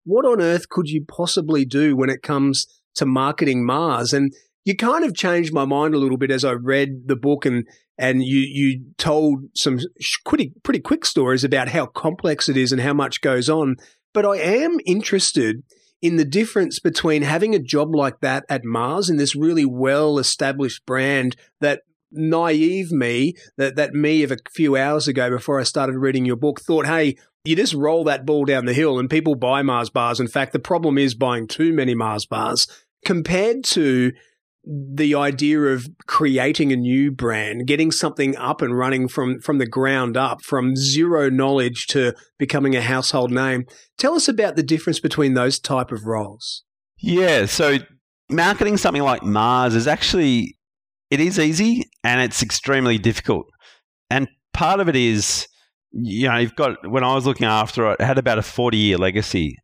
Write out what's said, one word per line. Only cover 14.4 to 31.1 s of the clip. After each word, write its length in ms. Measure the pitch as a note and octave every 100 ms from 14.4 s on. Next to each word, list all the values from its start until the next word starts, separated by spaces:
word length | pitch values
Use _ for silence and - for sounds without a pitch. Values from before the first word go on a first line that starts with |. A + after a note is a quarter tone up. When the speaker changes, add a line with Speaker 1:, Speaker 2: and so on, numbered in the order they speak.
| D#3+ A3 E4 E4+ -
Speaker 1:
interested 760 | F#3+ G#3 G3 - - A2+ A2+ - _ _ _
in 160 | E3+ E3+
the 80 | C#3+
difference 540 | E3 A3 G#3+ E3+ -
between 420 | F3 D#3+ E3 D3+
having 340 | C#3+ D#3+ G#3+ G#3
a 40 |
job 360 | B2+ D3+ D3+ D#3+
like 240 | C#3 -
that 240 | C#3 C3+ -
at 160 | C#3 A#2+
Mars, 440 | A#2 B2 E3 F#3
in 60 | D#3
this 220 | C#3+ C#3
really 260 | D#3 E3
well-established 1200 | C#3 B2 C3 C#3+ D3+ C#3+ B2+ - C#3+ C3+ C3+ - -
brand, 520 | C3 C3+ C#3 B2+ B2 _ _
that 220 | D3 C#3+ - _ _
naive 800 | D3+ D#3 E3 E3+ D#3 D#3+ F#3+ F3+
me, 420 | D#3+ A#2+ A#2+ C#3+ F3 - -
that, 180 | C3+ C3
that 160 | C#3+
me 280 | C#3+ D3 D#3
of 80 | C#3+
a 60 | B2+ -
few 240 | - D#3 C3+
hours 300 | C3+ D3+ C#3+
ago 220 | C3 B2
before 300 | B2 - C#3
I 40 |
started 340 | B2 D3+ C3+ C3
reading 280 | C3+ B2+ B2+
your 100 | A#2+
book, 240 | D3 D3
thought, 240 | - D#3+ D3
"Hey, 300 | E3 D3+ - _ _ D3+
you 100 | D#3+
just 180 | A#3+
roll 300 | D#3 D3+ E3 D#3
that 200 | C#3 C3
ball 180 | D3+ C#3
down 200 | C3+ B2
the 80 |
hill 260 | B2 D#3 B2+
and 100 | B2+
people 260 | D#3 D#3+ C#3
buy 260 | B2 C3+
Mars 280 | C#3 A#2+ A2+
bars. 300 | C3 A#2+ A#2+
In 80 | A#2+
fact, 240 | D3 C3+
the 60 | D3
problem 380 | - F3 E3 C#3
is 180 | C#3